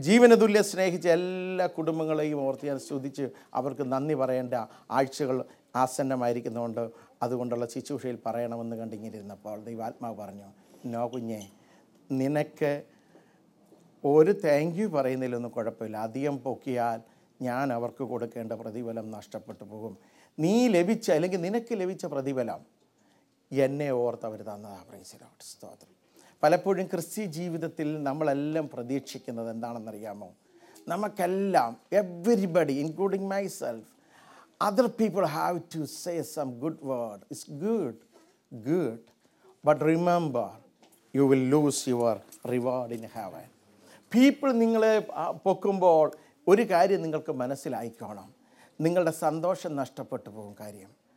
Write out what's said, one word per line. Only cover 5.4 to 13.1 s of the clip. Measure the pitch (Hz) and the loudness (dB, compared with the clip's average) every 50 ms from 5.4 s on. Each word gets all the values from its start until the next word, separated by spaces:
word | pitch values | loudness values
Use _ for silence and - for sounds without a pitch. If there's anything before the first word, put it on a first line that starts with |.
| 120 - - _ _ _ - | -4 -6 -12 _ _ _ 0
ആസന്നമായിരിക്കുന്നതുകൊണ്ട് | 123 131 127 - - 143 131 131 127 123 120 120 123 123 131 113 120 117 117 113 120 117 113 117 - - _ _ - 131 | 0 0 0 0 -2 -2 -2 0 0 0 0 0 -2 -4 -6 -6 -6 -6 -6 -4 -6 -6 -6 -8 -14 -20 _ _ -6 -4
അതുകൊണ്ടുള്ള | 123 123 123 123 123 120 120 120 | -4 -2 -2 -4 -4 -4 -4 -4
ശുശ്രൂഷയിൽ | 117 - 139 123 - 147 123 117 127 120 113 - | -6 -6 -10 -8 -8 -8 -8 -6 -8 -8 -8 -6
പറയണമെന്ന് | 113 113 117 120 117 117 117 117 117 117 | -6 -4 -4 -4 -4 -6 -8 -8 -8 -8
കണ്ടിങ്ങനെ | 113 113 113 110 104 107 113 110 107 | -8 -10 -10 -10 -12 -12 -12 -12 -14
ഇരുന്നപ്പോൾ | 98 101 101 95 - 107 107 104 107 | -14 -14 -16 -14 -12 -12 -12 -12 -12
ദൈവാത്മാവ് | 117 117 110 110 120 131 - - 120 110 101 | -12 -10 -8 -8 -8 -8 -8 -10 -10 -8 -10
പറഞ്ഞു, | 104 98 98 101 98 98 - _ _ _ - - - | -12 -14 -14 -16 -18 -20 -20 _ _ _ -20 -14 -10
"നോ | 127 117 117 120 120 | -8 -4 -4 -4 -4
കുഞ്ഞേ, | 120 131 117 113 113 107 98 98 - _ _ _ _ _ _ _ _ _ _ - | -4 -6 -6 -6 -8 -8 -10 -14 -18 _ _ _ _ _ _ _ _ _ _ -4
നിനക്ക് | 139 131 131 135 147 147 147 151 - - 156 143 143 143 - _ _ _ _ _ | -2 0 0 2 2 0 -2 -2 -4 -2 -2 0 -2 -2 -6 _ _ _ _ _